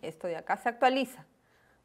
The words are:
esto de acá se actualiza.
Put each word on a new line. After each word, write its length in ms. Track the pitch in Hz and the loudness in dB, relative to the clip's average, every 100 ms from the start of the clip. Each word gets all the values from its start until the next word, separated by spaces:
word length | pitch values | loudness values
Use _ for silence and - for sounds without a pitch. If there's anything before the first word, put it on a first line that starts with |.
esto 240 | 160 - 180 | -12 -8 -6
de 100 | 160 | -6
acá 200 | - 196 | -4 -2
se 120 | 240 | -2
actualiza. 560 | 233 254 262 254 - - _ _ _ _ _ | 4 4 4 0 -6 -20 _ _ _ _ _